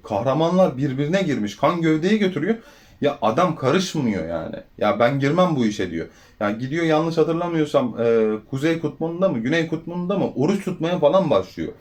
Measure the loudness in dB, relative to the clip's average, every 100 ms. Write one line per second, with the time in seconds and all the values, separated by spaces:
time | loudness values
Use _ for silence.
0 | -6 -2 0 0 2 4 2 2 -2 -2
1 | 0 0 0 -2 -4 -2 0 2 2 2
2 | 2 2 0 0 -2 -4 -8 -20 -20 -4
3 | -4 0 0 2 2 0 0 0 0 -2
4 | -2 -2 -4 -6 -6 -12 -12 -2 0 2
5 | 2 2 0 2 2 2 0 -2 -4 -6
6 | -8 -14 -18 -6 -4 -4 -4 -2 0 2
7 | 2 2 2 0 0 0 0 0 0 0
8 | 2 4 2 0 -6 -2 0 0 -2 -4
9 | -4 0 0 0 0 0 0 -4 -6 -6
10 | -2 -2 -2 0 0 0 -2 -4 -4 2
11 | 4 4 4 2 0 -8 -10 -10